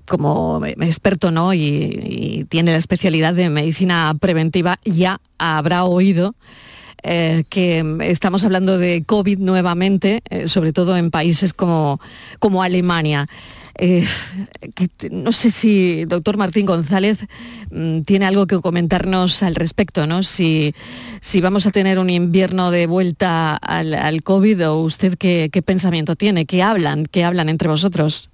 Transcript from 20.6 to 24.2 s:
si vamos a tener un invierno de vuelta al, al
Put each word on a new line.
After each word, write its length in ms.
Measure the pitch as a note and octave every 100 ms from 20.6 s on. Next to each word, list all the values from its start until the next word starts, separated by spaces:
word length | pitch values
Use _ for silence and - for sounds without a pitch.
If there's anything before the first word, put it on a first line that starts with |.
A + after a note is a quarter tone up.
| D3 - - - - -
si 200 | - F#3+
vamos 260 | F3+ G3+ G3+
a 40 |
tener 300 | G3 F#3+ F#3+
un 100 | F#3
invierno 600 | F3 F3 F3+ F#3 F#3 F3+
de 160 | F3 E3+
vuelta 640 | F3 F3+ D#3+ F#3 E3 D#3+
al, 400 | D3+ - E3 D#3+
al 300 | D3+ D3+ D#3+